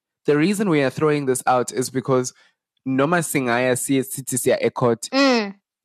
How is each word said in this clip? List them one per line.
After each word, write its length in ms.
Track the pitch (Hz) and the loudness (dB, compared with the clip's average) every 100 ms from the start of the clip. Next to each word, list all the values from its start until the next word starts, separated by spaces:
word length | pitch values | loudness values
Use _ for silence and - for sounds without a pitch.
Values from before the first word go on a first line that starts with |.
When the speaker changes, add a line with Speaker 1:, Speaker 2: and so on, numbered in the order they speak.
| _ _ - | _ _ 0
Speaker 1:
the 120 | 147 | 2
reason 320 | 170 202 214 | 2 0 0
we 140 | 151 | 2
are 60 | 131 | 0
throwing 360 | - 156 147 135 | 0 0 0 0
this 160 | 123 - | -2 0
out 240 | 127 120 | 0 0
is 180 | - 123 | -4 -4
because 440 | 127 - 131 127 - _ _ _ _ 131 | -4 0 0 0 -8 _ _ _ _ -4
noma 320 | 131 143 175 | 0 2 0
singaya 560 | 160 147 127 117 127 | 0 -2 0 0 0
siye 300 | 123 - 135 | 0 0 -2
sithi 340 | 123 - 131 131 | -2 -8 -8 -4
siya 200 | 127 113 | 0 0
e 80 | 113 | 0
court, 400 | - 123 117 - | 0 0 0 -2
Speaker 2:
Mm. 440 | 262 277 240 202 196 _ _ | 0 2 2 -2 -10 _ _